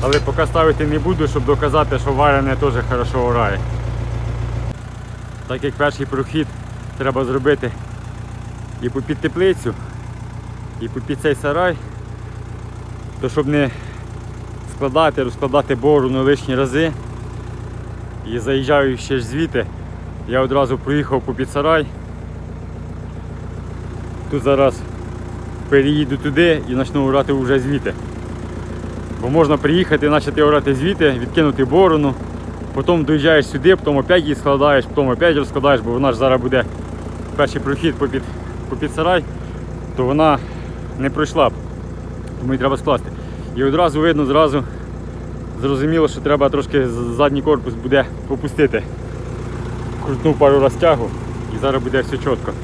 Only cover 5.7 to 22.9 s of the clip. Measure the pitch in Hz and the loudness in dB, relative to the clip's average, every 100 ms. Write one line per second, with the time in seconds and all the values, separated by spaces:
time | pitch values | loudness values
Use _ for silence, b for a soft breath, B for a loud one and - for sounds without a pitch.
5.7 | 123 147 - 135 131 131 160 147 - - | 0 0 0 -4 -2 -2 -2 -2 -6 -10
6.7 | - - - 135 131 131 131 131 143 127 | -10 -10 -4 -2 0 0 0 2 2 0
7.7 | - - - - - - - - - - | -6 -10 -12 -12 -12 -12 -10 -12 -12 -12
8.7 | - 120 127 127 151 117 139 190 180 - | -6 -4 -4 -4 -2 -2 2 2 2 -2
9.7 | - - - - - - - - - - | -6 -8 -10 -12 -12 -10 -12 -12 -12 -12
10.7 | - 117 127 113 143 156 139 147 151 180 | -8 -6 -6 -4 -2 0 0 0 2 2
11.7 | 165 - - - - - - - - - | 0 -6 -12 -12 -12 -12 -12 -12 -12 -12
12.7 | - - - - - 127 117 139 147 139 | -12 -12 -12 -12 -6 -4 0 2 2 2
13.7 | B B B B - - - - - - | B B B B -12 -12 -12 -12 -12 -12
14.7 | - 139 135 160 143 127 117 139 143 135 | -4 0 4 2 2 -2 -2 2 2 2
15.7 | 131 135 147 127 131 131 139 123 131 135 | 2 4 4 4 2 4 2 2 0 0
16.7 | 131 160 151 - - - - - - - | 2 0 -2 -10 -10 -10 -10 -10 -10 -10
17.7 | - - - - - - 117 113 135 135 | -10 -12 -12 -12 -10 -6 -4 0 0 4
18.7 | 147 135 123 - 135 117 131 160 123 101 | 4 4 0 -2 -2 -2 -2 0 0 -2
19.7 | - - - - - - 123 131 135 135 | -6 -10 -12 -12 -10 -2 0 2 2 2
20.7 | 127 131 147 131 135 - 123 131 147 147 | 0 0 0 2 -2 -2 -4 -4 0 2
21.7 | 160 156 - - - - - - - - | 2 0 -8 -12 -12 -12 -12 -12 -12 -12
22.7 | - - | -12 -10